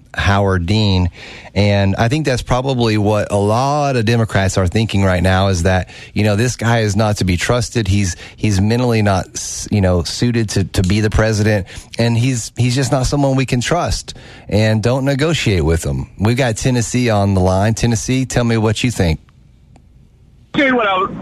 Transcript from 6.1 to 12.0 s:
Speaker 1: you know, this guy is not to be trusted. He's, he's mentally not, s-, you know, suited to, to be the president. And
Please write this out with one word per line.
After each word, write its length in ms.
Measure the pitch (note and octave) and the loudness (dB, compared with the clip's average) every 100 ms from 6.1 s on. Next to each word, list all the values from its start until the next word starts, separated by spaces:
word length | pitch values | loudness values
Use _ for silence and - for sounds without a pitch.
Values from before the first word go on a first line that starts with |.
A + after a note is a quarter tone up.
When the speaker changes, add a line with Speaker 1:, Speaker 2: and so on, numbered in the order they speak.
Speaker 1:
you 100 | - | -2
know, 100 | G#2+ | 0
this 220 | G2+ B2 - | 2 0 -2
guy 220 | A2 A#2+ | 0 0
is 180 | G#2+ G2 | 0 0
not 220 | G#2+ G#2+ | 0 0
to 60 | |
be 120 | F#2 F2 | 0 0
trusted. 520 | - B2 A#2 A#2+ F#2+ | 0 0 -2 -2 0
He's, 280 | G2+ F#2+ - - - | 0 0 -4 -14 -4
he's 220 | G#2+ F#2+ | -2 2
mentally 440 | G#2 A#2+ B2 A2 | 2 2 2 2
not, 260 | G#2 F#2+ - | 2 0 -2
s-, 340 | - - - - | -10 -10 -10 -2
you 120 | G#2 | 0
know, 200 | F#2 F2+ | 2 2
suited 440 | D#2+ - B2 A#2 G#2+ | -2 -2 0 0 -2
to, 140 | G2 | -2
to 180 | F#2 - | -2 0
be 180 | F2+ G#2 | 0 2
the 100 | G#2+ | 2
president. 560 | - A2 G#2 G#2 G#2 F#2 - - | 2 2 2 0 0 -2 -12 -10
And 180 | - | -2